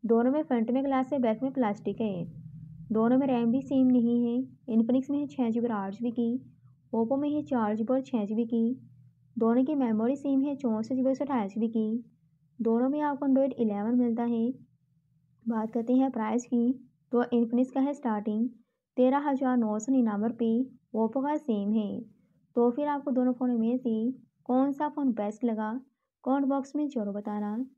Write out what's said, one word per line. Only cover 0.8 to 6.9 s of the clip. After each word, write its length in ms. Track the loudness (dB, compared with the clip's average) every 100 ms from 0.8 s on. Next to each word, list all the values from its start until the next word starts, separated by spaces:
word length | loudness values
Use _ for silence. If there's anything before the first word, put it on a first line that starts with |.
ग्लास 280 | 0 0 0
है, 60 | 0
बैक 240 | 0 0
में 100 | -2
प्लास्टिक 480 | 0 -2 0 -4 -4
है। 240 | -4 -4 -8 -10 -16 -16 -16 -16 -4
दोनों 260 | 0 4 4
में 80 | 2
रैम 260 | 0 2
भी 80 | 0
सेम 240 | 0 2 4
नहीं 280 | 4 4 2
है, 200 | 0 -2 -4 -10 0
Infinix 400 | 2 4 2 0
में 80 | -4
है 80 | -4
छः 240 | -2 -2
जी 100 | 0
बी 60 | 0
और 60 |
आठ 180 | -2 -4
जी 100 | -4
बी 80 | -6
की, 160 | -2 -2 -2 -8 -20 -20 _ _